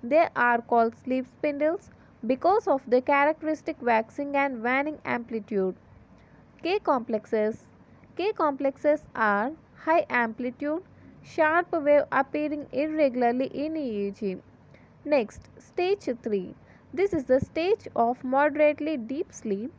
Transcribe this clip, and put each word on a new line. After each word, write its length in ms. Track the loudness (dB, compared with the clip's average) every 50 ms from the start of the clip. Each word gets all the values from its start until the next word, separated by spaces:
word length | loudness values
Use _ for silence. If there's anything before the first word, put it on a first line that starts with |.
| -4
They 240 | 2 2 2 2 2 2
are 260 | 0 2 2 2 0
called 340 | 0 0 2 2 2 2 0 -6 -6
sleep 220 | -4 -2 -2 -4
spindles 640 | -6 _ _ -4 -4 -2 0 0 0 0 -2 -6 -14 -20 -20 -20 -20 -20 _ -4 -4
because 400 | -4 0 2 2 2 2 2 2
of 160 | 0 0 0 2
the 140 | 0 0
characteristic 800 | 2 2 2 4 4 2 0 -2 -2 -4 -4 -4 -4 -10 -8 -4
waxing 540 | 0 2 2 2 0 -2 -6 -8 -8 -2 0
and 260 | 0 0 0 -2 -4
waning 380 | -2 0 0 0 0 -2 -6 -8 -6
amplitude. 720 | -6 -6 -6 -6 -6 -8 -8 -6 -4 -2 0 0 0 -2 -6 -14 -20 -20 -20 -20 _ -20 -20 -20 -20 -20 -20 -20 _ _ -8
K 160 | -4 -2 -2 -2
complexes. 880 | 0 0 -2 -2 0 -2 -4 -6 -4 -2 -2 0 0 0 -2 -6 -14 -20 _ _ -20 _ -20 -20 -20 _ -10
K 160 | -4 -4 -4 -2
complexes 720 | 0 0 0 0 0 -2 -4 -4 0 2 2 2 2 -2 -10 _
are 360 | 0 2 2 2 2 0 -2 -4 -10 -18 _ _
high 300 | -12 0 2 2 2 2 2
amplitude, 760 | 0 0 0 0 -4 -6 -8 -8 -8 -6 -4 -4 -4 -4 -6 -12 -20 -20 -20 -20 -20 -20 -20
sharp 480 | -12 0 2 2 4 4 2 0 0
wave 320 | -4 -2 2 4 4 4 4 2
appearing 560 | 0 -2 -2 -2 -2 -4 -4 -4 -4 -6 -8 -8
irregularly 760 | -4 -2 -2 -2 0 2 2 2 2 2 2 2 2 0 -2 -4
in 280 | -4 -6 -6 -4 -4
E 320 | -6 -6 -4 -4 -4 -4 -4
E 40 |
G. 260 | -6 -6 -6 -6 -6 -6 -12 -20 -20 -20 -20 -20 -20 -20 -20 -20 -20 -16 -4
Next, 460 | 0 0 0 0 -2 -8 -18 -20 -20 -20 -20
stage 500 | -20 -12 _ -2 0 0 0 -2 -2 -6 -8 -6
three. 320 | -4 -4 -4 -2 -4 -6 -14 -18 -20 -20 -20 -20 _ _ -4
This 180 | -2 -2 0
is 120 | 0 -2 0
the 160 | 2 2 2
stage 480 | 2 -2 -4 -2 0 0 0 -2 -2 -8 -2
of 280 | 0 0 0 0 -4 -4
moderately 760 | -2 0 2 2 2 4 4 4 4 4 2 -4 -4 -4 -4
deep 360 | -6 -8 -6 -8 -8 -8 -10
sleep. 380 | -12 -6 -4 -4 -4 -4 -10 -12